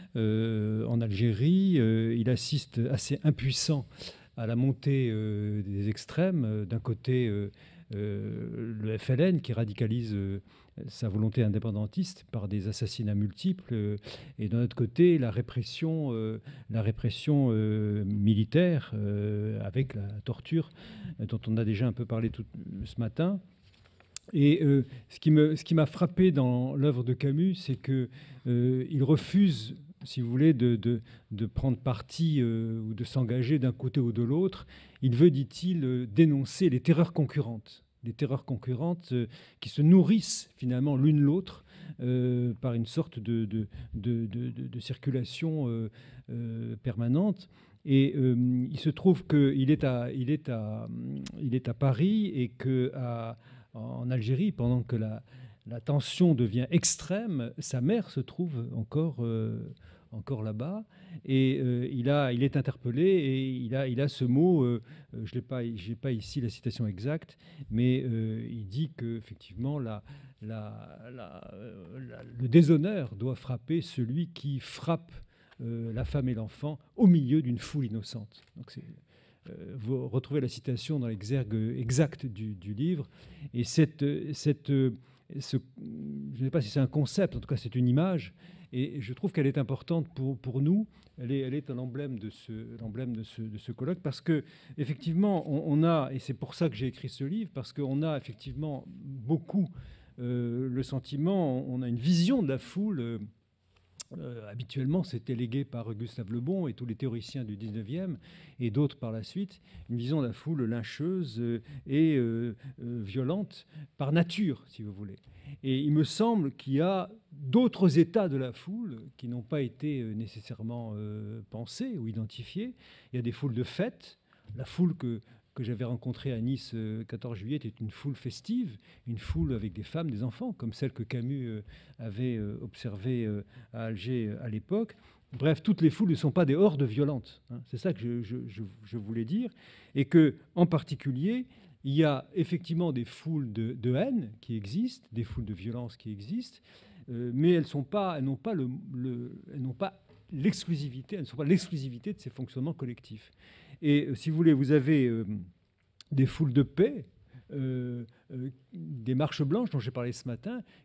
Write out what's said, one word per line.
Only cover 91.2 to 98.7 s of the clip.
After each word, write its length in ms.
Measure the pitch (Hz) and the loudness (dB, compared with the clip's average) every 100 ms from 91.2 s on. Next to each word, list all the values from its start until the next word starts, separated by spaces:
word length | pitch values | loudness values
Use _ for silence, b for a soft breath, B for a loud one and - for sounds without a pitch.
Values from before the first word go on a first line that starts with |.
| 123 | -4
est, 80 | 139 | -2
elle 140 | 131 | -2
est 160 | 147 135 | -4 -6
l'emblème 480 | 123 127 131 143 113 | -8 -8 -8 -8 -8
de 120 | 104 | -10
ce, 480 | - - 110 113 113 | -12 -12 -12 -12 -12
l'emblème 360 | 113 110 127 110 | -10 -8 -6 -6
de 60 | |
ce, 200 | 104 - | -8 -10
de 160 | 110 107 | -10 -10
ce 140 | - | -10
colloque, 260 | - 131 185 | -6 -4 -4
parce 220 | 143 - | -4 -4
que 220 | - 151 - B B 151 | 0 0 -2 B B -6
effectivement, 720 | 135 - 165 165 208 175 - | -4 -4 0 2 4 2 0
on, 320 | 143 160 147 | -2 2 4
on 40 | |
a, 260 | 165 160 131 | 4 4 0
et 60 | 131 | -4
c'est 140 | - | -6
pour 220 | 123 - - | -8 -6 -2
ça 140 | 165 | -2
que 60 | 104 | -2
j'ai 120 | 127 | -6
écrit 220 | - 131 | -6 -10
ce 160 | - 139 | -8 -4
livre, 260 | 214 196 | -4 -6
parce 200 | 135 110 | -8 -8
qu'on 280 | - 135 139 | -6 -2 0
a 160 | 160 143 | -2 -4
effectivement 680 | - 107 139 127 151 | -8 -14 -10 -8 -6